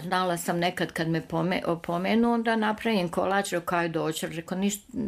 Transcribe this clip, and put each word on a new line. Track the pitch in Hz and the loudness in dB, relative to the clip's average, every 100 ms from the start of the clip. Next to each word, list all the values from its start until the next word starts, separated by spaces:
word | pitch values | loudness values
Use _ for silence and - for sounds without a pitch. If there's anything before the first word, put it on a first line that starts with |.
znala | 170 185 185 170 | 0 0 2 0
sam | 202 175 | 0 2
nekad | 170 180 165 | 2 0 -4
kad | - 160 | -2 0
me | 160 | 0
pome-, | 156 165 170 185 - | 0 -2 0 0 0
opomenu, | 170 - 170 190 220 233 | -2 -2 -2 2 4 4
onda | 233 233 226 | 2 2 2
napravim | 214 208 226 214 175 | 0 0 0 2 0
kolač, | 180 180 196 196 | 0 2 2 0
rekao, | 175 170 175 | -2 0 0
"Aj | 170 | 0
doći", | 160 151 156 170 | 0 -2 -2 -4
rekao, | 156 165 185 | -6 -6 -2
"Ništa, | 202 208 - - | 0 -2 -8 -6